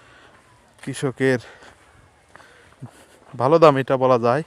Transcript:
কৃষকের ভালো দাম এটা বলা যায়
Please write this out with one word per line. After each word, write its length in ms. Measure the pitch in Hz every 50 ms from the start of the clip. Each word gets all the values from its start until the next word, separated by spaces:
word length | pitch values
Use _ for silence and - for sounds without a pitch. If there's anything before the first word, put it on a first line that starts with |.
| - - - - - - - _ _ _ _ _ _ _ _ _
কৃষকের 560 | - 139 131 - - 135 120 - 131 135 131 120 - - - - - - - _ _ _ _ - - _ _ _ _ _ - - - - - - - - _ _ 131 - - - - _ - _ _ - -
ভালো 220 | 120 120 135 160 170
দাম 180 | 165 156 139
এটা 200 | 135 131 - 139
বলা 220 | 127 131 131 131 120
যায় 240 | 117 120 120 151 165